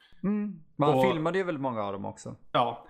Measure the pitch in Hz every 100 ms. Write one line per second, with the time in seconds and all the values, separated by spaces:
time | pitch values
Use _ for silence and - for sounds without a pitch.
0 | _ - 185 208 208 175 - - 143 262
1 | 262 160 156 180 180 156 135 117 101 98
2 | 101 104 - 117 - 147 120 120 -